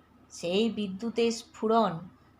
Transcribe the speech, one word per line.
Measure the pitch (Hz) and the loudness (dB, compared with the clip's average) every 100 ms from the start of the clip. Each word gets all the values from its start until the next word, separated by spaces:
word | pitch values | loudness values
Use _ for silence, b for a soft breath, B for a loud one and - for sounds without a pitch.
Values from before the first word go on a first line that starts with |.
| _ _ - | _ _ -20
সেই | - 170 190 226 | -8 0 2 2
বিদ্যুতের | 208 202 190 233 233 233 | 0 -6 -6 -4 0 0
স্ফুরণ | 226 - - 220 226 202 165 - - _ | 0 -8 -4 2 4 2 -2 -10 -20 _